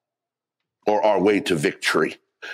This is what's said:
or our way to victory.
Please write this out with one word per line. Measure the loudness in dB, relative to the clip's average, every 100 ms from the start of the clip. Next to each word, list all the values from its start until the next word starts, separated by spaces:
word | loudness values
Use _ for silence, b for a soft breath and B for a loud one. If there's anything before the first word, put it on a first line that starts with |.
| _ _ _ _ _ _ _ _ -2
or | 2 2
our | 2
way | 2 2
to | 0 -2
victory. | -2 -4 -4 -2 -2 -4 _ _ B